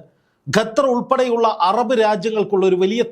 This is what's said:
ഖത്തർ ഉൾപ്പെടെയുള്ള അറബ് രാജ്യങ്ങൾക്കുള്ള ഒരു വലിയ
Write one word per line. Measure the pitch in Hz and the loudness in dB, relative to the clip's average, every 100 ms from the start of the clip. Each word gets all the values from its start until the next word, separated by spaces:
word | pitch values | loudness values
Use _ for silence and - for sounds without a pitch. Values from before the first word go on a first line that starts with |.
| - _ _ _ - 190 | -12 _ _ _ -2 0
ഖത്തർ | 220 220 269 | 0 -2 0
ഉൾപ്പെടെയുള്ള | 240 - 262 254 233 226 214 175 | 0 0 0 0 0 0 0 0
അറബ് | 214 233 254 | 0 0 0
രാജ്യങ്ങൾക്കുള്ള | 214 214 208 214 196 196 190 | 2 0 -2 -4 -2 0 2
ഒരു | 180 190 | 2 0
വലിയ | 226 226 | -2 -2